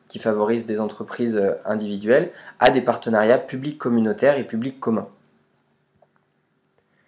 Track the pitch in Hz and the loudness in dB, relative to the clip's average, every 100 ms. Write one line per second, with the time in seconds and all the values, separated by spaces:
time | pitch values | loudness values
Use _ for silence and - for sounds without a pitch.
0 | _ - 113 107 104 117 113 107 107 - | _ -6 -2 0 0 0 -2 -4 -4 -6
1 | 107 - 120 107 98 - 98 107 104 101 | -12 -4 -2 2 0 0 -4 -4 -4 -6
2 | 104 135 175 - - - 123 135 120 113 | 2 2 2 -8 -20 2 4 4 0 -2
3 | - 110 107 127 - 131 143 147 127 117 | 0 2 4 4 2 -8 -8 -6 -2 0
4 | 110 104 135 139 110 113 131 131 - 110 | 0 2 2 2 -2 -6 -6 -6 -4 -4
5 | 101 - _ _ _ _ _ _ _ _ | -4 -16 _ _ _ _ _ _ _ _
6 | _ _ _ _ _ _ _ _ _ _ | _ _ _ _ _ _ _ _ _ _